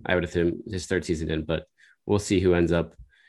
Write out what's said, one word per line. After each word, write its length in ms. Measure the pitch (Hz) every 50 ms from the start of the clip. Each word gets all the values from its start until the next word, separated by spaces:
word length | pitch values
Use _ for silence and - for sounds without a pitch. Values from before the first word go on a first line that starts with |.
| -
I 100 | - 92
would 80 | 90 82
assume 400 | 82 - 87 85 87 - - -
his 200 | - 95 92 - -
third 160 | 95 90 82
season 240 | - 87 78 80 80
in, 140 | 80 78 78
but 220 | - 82 78 - - _ _ _ _ _ _ _
we'll 140 | - 104 101
see 200 | - - 104 92
who 140 | 95 92 87
ends 180 | 87 87 82
up 240 | 87 85 82 - - - - - _ _ _